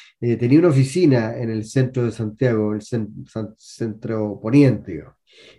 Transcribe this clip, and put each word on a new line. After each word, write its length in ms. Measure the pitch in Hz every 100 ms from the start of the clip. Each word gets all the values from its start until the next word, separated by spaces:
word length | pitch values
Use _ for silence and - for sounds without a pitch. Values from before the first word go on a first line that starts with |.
| - -
Eh, 160 | 123 113
tenía 220 | 123 147
una 100 | 175
oficina 680 | 135 135 180 170 123 113 120
en 120 | 117
el 140 | 110
centro 400 | 107 135 123 127
de 80 | 120
Santiago, 640 | 110 110 107 127 113 107
el 60 | 107
cen-, 460 | - 117 104 104 -
san-, 260 | 113 104 -
centro 800 | - - 113 104 104 110 104 98
poniente, 520 | 110 135 139 107 -
digamos. 220 | 80 - _ _ _ -